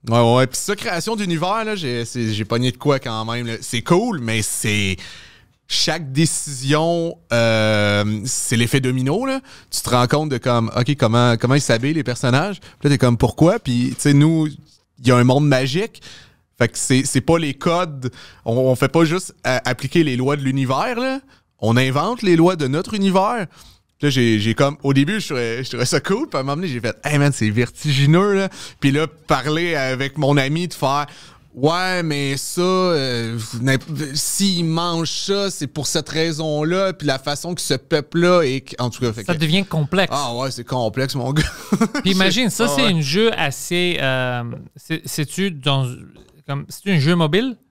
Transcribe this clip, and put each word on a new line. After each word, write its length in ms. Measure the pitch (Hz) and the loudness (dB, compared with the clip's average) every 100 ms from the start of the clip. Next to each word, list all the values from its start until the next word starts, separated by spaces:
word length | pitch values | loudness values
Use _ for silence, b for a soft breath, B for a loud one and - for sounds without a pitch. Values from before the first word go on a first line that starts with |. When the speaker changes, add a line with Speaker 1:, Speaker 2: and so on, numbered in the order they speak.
| 120 | 2
Speaker 1:
Ouais, 100 | 117 | 4
ouais, 160 | 117 123 | 6 6
ouais. 120 | 127 | 2
Puis 100 | - | -2
ça, 180 | - 202 | -6 -6
création 400 | 233 175 190 220 | -4 -4 -4 -4
d'univers, 480 | 196 165 180 220 | -4 -2 -2 -2
là, 140 | 214 208 | -4 -6
j'ai, 260 | 147 120 | -4 -4
c'est, 300 | 117 123 113 | -6 -4 -4
j'ai 100 | 104 | -4
pogné 300 | 110 120 127 | -2 0 0
de 40 | 123 | 0
quoi 220 | 143 135 | 0 0
quand 240 | 131 110 | -2 -6
même, 240 | 113 120 117 | -6 -6 -6
là. 60 | 113 | -8
C'est 200 | - 117 | -6 -6
cool, 360 | - 175 240 175 | 2 2 2 -4
mais 220 | 113 113 | -2 -2
c'est 560 | 107 - 120 104 98 92 B B B B B _ _ | -2 -4 -2 0 0 -4 B B B B B _ _
chaque 440 | - - 160 143 | -2 -2 -2 -4
décision, 1040 | 135 165 - - 135 135 151 165 170 165 - _ | 0 0 0 -8 -8 0 0 0 -2 -4 -8 _
euh, 880 | 120 113 110 110 107 104 104 104 107 123 | 2 2 2 2 2 2 2 0 -2 -4
c'est 320 | - - 117 | -6 -2 0
l'effet 240 | 120 139 | 2 0
domino, 440 | 131 127 131 180 269 | 0 -2 0 -2 -2
là. 140 | 269 B B B | -6 B B B
Tu 120 | - | -8
te 80 | - | 0
rends 180 | 123 123 | 2 2
compte 220 | 147 156 | 2 0
de 80 | 123 | -2
comme, 320 | 127 120 113 - | 0 0 0 0
OK, 200 | 120 143 | 0 2
comment, 380 | 117 117 123 117 | 4 4 4 4
comment 160 | 123 139 | 2 2
ils 60 | |
s'habillent, 320 | - 113 135 | 2 0 2
les 100 | 160 | -2
personnages. 560 | 127 123 131 131 190 196 | -2 -2 2 2 0 -6
Puis 100 | - _ | -14 _
là, 60 | 147 | 0
t'es 80 | 139 | 4
comme, 200 | 123 117 | 4 4
pourquoi ? 420 | 120 - 160 233 | 2 4 4 4
Puis, 300 | - 120 127 123 | 0 0 0 0
tu 60 | |
sais, 120 | 147 | 4
nous, 340 | 139 151 165 151 | 6 6 4 0
il 600 | 143 - _ _ _ 123 | -6 -20 _ _ _ 4
y 40 | |
a 40 | - | 6
un 60 | |
monde 240 | 123 131 147 | 6 4 4
magique. 540 | 131 135 151 226 - B B B B B _ | 4 2 -2 -4 -10 B B B B B _
Fait 100 | 117 | -2
que 100 | - | 0
c'est, 260 | - 131 135 | 0 0 2
c'est 160 | 135 | -2
pas 180 | - 165 | 2 0
les 140 | 151 | 0
codes. 580 | 127 180 170 180 139 127 B B B | -4 -2 0 -2 -6 -10 B B B
On, 140 | - 120 | -4 2
on 180 | 131 127 | 2 2
fait 140 | 135 | 2
pas 160 | 165 165 | 4 2
juste, 280 | 156 - - 120 | 0 -6 -6 -2
euh, 120 | 127 | -2
appliquer 400 | 123 127 135 175 | -2 -4 0 2
les 140 | 156 123 | 2 0
lois 180 | 131 147 | -2 -2
de 60 | |
l'univers, 580 | 135 135 127 135 214 233 | -2 -2 -2 -2 -2 -4
là. 200 | 262 269 _ b b _ | -4 -6 _ b b _
On 180 | 214 120 | 2 2
invente 440 | 131 131 180 247 | 2 0 -2 0
les 140 | 202 165 | 4 6
lois 200 | 170 180 | 6 4
de 100 | 135 | 0
notre 260 | 147 196 | -2 -2
univers. 520 | 214 196 185 202 240 165 B B B _ _ | 0 2 2 2 -2 -6 B B B _ _
Puis 100 | 147 | 0
là, 20 | |
j'ai, 300 | 131 117 110 | 2 4 2
j'ai 140 | 107 113 | 0 2
comme, 200 | 139 151 | 0 0
au 100 | 139 | 2
début, 280 | 139 143 214 | 2 2 -2
je 60 | - | -4
trouvais, 360 | 135 117 117 | -4 -4 -6
je 60 | 131 | -8
trouvais 160 | 120 123 | -4 0
ça 160 | 175 | 0
cool. 260 | - 202 294 | 0 -2 -2
Puis 80 | 143 | -4
à 20 | |
un 20 | |
moment 120 | 135 147 | -4 -4
donné, 100 | 185 | -4
j'ai 120 | 123 | -4
fait, « 160 | 110 - | -6 -6
Hey 140 | 147 147 | -2 2
man, 120 | 143 | 2
c'est 160 | 135 107 | 2 0
vertigineux, 840 | 107 120 - 156 135 139 165 202 | 0 -2 -4 -2 2 4 4 4
là. » 160 | 196 190 B B - | 0 -2 B B -2
Puis 120 | 139 | 0
là, 140 | 139 156 - - | 0 -2 -8 -2
parler 480 | 143 127 156 175 156 | -2 0 -2 -2 -2
avec 420 | 131 131 139 151 | -2 -2 -4 0
mon 180 | 143 143 | 2 2
ami, 300 | 135 160 175 | 2 -2 -4
de 60 | |
faire, « 320 | - 139 143 143 B B B _ | -2 -2 0 -4 B B B _
Ouais, 480 | 120 139 175 185 180 | -2 0 0 -2 -2
mais 360 | 165 143 139 139 | -4 -4 -4 -6
ça, 240 | - - | -6 -2
euh, 760 | 180 185 185 160 131 120 117 117 110 120 | 0 0 0 0 -2 -4 -4 -6 -8 -4
n'imp-, 220 | 131 131 - 143 147 147 | 0 0 -2 -8 -6 -6
s'il 480 | - - 196 175 165 | -4 0 0 0 -2
mange 460 | 165 175 165 160 | -2 -2 -2 -4
ça, 400 | - - 196 196 | -6 -4 -2 -4
c'est 160 | - 139 | -6 -8
pour 180 | - 131 | -6 -4
cette 220 | 160 147 | -4 -4
raison-là. 840 | 156 165 156 160 151 156 180 190 | -2 -2 -2 -4 -2 0 0 -2
Puis 120 | - 147 | -2 -4
la 140 | 131 | -2
façon 340 | - 143 170 | -4 -6 -6
que 80 | 180 | -6
ce 120 | - 131 | -2 -2
peuple-là 640 | _ 156 - 170 175 180 | _ -2 0 2 4 4
est. » 300 | 147 135 - - | 4 -2 -8 -6
En 80 | 123 | -6
tout 120 | - | -2
cas, 100 | 123 | -4
fait 100 | 113 104 | -4 -4
Speaker 2:
Ça 80 | 165 | -2
Speaker 1:
que 40 | |
Speaker 2:
devient 260 | 160 185 190 | 2 0 0
complexe. 460 | 160 143 185 170 131 | -4 0 0 0 -2
Speaker 1:
Ah 180 | 135 | -4
ouais, 160 | 120 135 | -4 -6
c'est 140 | 120 | -8
complexe, 500 | 117 127 113 101 135 | -4 -2 -2 -2 -4
mon 180 | 135 123 | -4 -2
gars. 100 | 151 - - - | 0 0 -4 -4
<laughs> 280 | 202 220 294 | 0 0 0
Speaker 2:
Puis 80 | 190 | 0
imagine, 360 | 190 190 185 240 | 2 2 2 0
ça, 160 | - 233 | 0 -2
Speaker 1:
Ah 40 | 254 | 2
Speaker 2:
c'est 80 | 233 | 0
Speaker 1:
ouais. 80 | |
Speaker 2:
un 80 | 170 | 0
jeu 300 | 139 175 226 214 | 0 0 0 0
assez, 600 | 156 - - 175 180 160 | -4 -4 -4 0 0 0
euh, 420 | 135 131 127 123 120 120 - - | -2 0 -2 -4 -8 -12 -16 -20
c'est, 240 | - 160 - | -8 -8 -6
c'est-tu 460 | - 147 - 196 | -6 -6 -2 -4
dans, 340 | 151 143 139 127 120 - - - _ - | -2 -2 0 -2 -6 -18 -20 -20 _ -10
comme, 180 | 139 147 | -10 -10
c'est 200 | - 202 | -10 0
un 60 | 180 | 2
jeu 140 | 139 175 | 4 2
mobile ? 400 | 156 180 254 226 _ | 2 2 0 -6 _